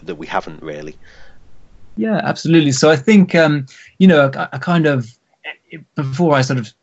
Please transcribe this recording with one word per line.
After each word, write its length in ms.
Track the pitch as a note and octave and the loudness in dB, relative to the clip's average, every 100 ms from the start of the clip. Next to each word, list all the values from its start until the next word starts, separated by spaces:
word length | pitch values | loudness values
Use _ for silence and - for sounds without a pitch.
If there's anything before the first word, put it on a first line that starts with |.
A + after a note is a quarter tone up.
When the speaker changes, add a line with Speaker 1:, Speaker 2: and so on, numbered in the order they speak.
Speaker 1:
that 120 | D#2 D#2 | -16 -14
we 100 | D#2 | -8
haven't 360 | F#2+ - D#2 | -8 -8 -14
really. 320 | D#2 D2 D2+ - - - - - - - - - - - | -14 -14 -14 -18 -20 -20 -20 -20 -20 -20 -20 -20 -16 -8
Speaker 2:
Yeah, 240 | A3 G3 | -4 -4
absolutely. 500 | C#3+ - D3 E3 D3 | -4 -6 2 2 2
So 180 | C3 D3+ | 2 2
I 60 | D#3 | 2
think, 380 | F3 G#3+ F3+ | 4 4 4
um, 320 | E3+ D#3+ D3 C3+ - - - | 2 2 0 -6 -16 -12 2
you 100 | F#3 | 4
know, 220 | D#3 C#3 | 6 2
I, 140 | C3+ - | -2 -10
I 60 | C3+ | -8
kind 280 | D#3 E3+ D#3 | -2 0 2
of, 240 | C3+ A2+ - _ _ D3+ - _ D#3+ - | 0 -6 -14 _ _ -20 -20 _ -20 -14
before 400 | - C#3 C3+ E3+ | -10 -8 -2 2
I 80 | C#3+ | 2
sort 160 | B2+ C3 | 0 -4
of 120 | G#2+ _ | -8 _